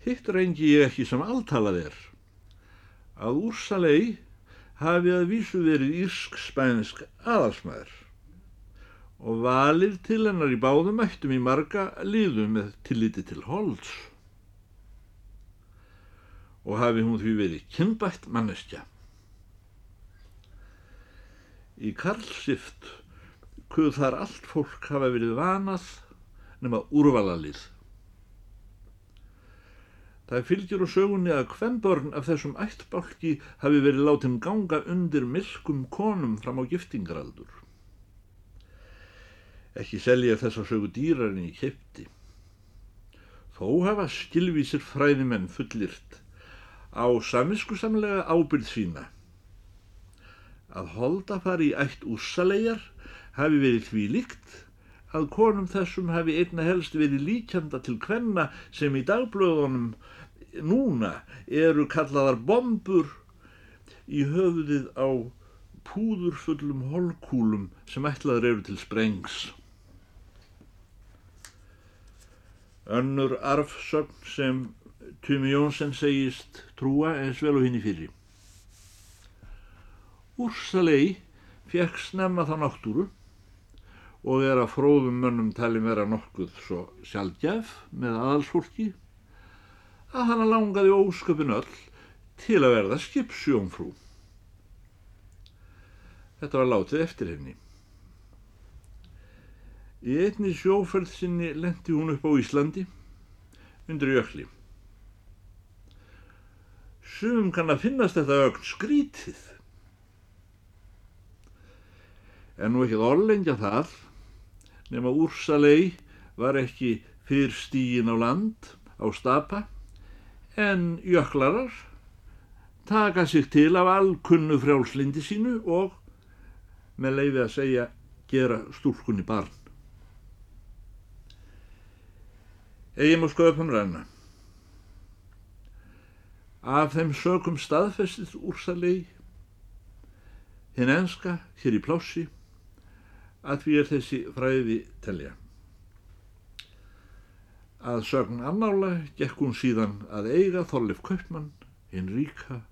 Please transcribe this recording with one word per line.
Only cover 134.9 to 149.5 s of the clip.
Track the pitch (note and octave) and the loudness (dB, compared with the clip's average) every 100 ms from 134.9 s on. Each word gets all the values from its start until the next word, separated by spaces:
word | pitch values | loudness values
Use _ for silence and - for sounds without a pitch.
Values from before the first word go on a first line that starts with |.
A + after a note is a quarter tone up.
| - - - - - - - - - - - - - - - - - | -20 -20 -20 -20 -20 -20 -20 -20 -20 -20 -20 -20 -20 -20 -20 -20 -16
Af | - C#3 D3+ C#3+ | -2 0 2 0
þeim | E3 | -2
sökum | C#3+ - F3+ F3 D#3+ | -2 0 0 0 -6
staðfestist | - D3+ G3+ F#3+ G3 - F#3 | -2 0 0 -2 -6 -6 -14
Úrsaley, | - - - - F3 F3 F#3 E3+ - - - - - - - - - - - - - - - - | -12 -10 -8 -6 -4 0 -2 -4 -18 -20 -20 -20 -20 -20 -20 -20 -20 -20 -20 -20 -20 -20 -20 -16
hin | - B2+ | -2 2
enska, | D3+ F#3 - F#3 E3+ - - | 2 2 -4 -6 -8 -10 -4
hér | C3+ G#2+ | 0 0
í | |
plássi, | F#2 E3 E3+ - D#3+ - - - - - - - - - - _ C#3+ | 0 -2 -2 -8 -8 -12 -20 -20 -20 -20 -20 -20 -20 -20 -20 _ -6
að | C#3 | -6
því | D3 D3 | 2 2
er | D3 | 4
þessi | D3 B2 C3 - | 0 -2 -6 -8
fræði | - C3 C3 A#2+ A2 - - | -4 0 0 0 -2 -4 -16
telja. | - F#2 C#2 - - - - - - - - - - - - - - - - - - - - - - - - _ | -10 -10 -10 -16 -20 -20 -20 -20 -20 -20 -20 -20 -20 -20 -20 -20 -20 -20 -20 -20 -20 -20 -20 -20 -20 -20 -20 _
Að | - A#2+ G#2+ | -6 -6 -2
sögn | C3+ G#2 A#2+ | -2 -2 -4
annála | B2 F#3 A3 G3 F#3+ F3 D3+ - | -4 -2 0 0 0 -2 -6 -6
gekk | C#3 - | -6 -2
hún | C#3 | -4